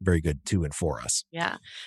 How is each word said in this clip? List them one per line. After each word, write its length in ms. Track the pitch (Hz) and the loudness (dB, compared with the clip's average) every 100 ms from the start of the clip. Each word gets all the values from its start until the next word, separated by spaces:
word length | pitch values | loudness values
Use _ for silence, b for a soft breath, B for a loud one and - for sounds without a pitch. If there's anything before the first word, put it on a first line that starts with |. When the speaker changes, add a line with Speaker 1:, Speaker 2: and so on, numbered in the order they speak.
Speaker 1:
very 180 | 92 85 | 4 4
good 240 | 80 71 - | 4 -2 0
to 180 | 98 | 0
and 100 | 76 | 0
for 260 | - 82 60 | -2 -2 -2
us. 220 | 60 - - | -2 -4 -4
Speaker 2:
Yeah. 260 | 165 170 - B B | -4 -4 -4 B B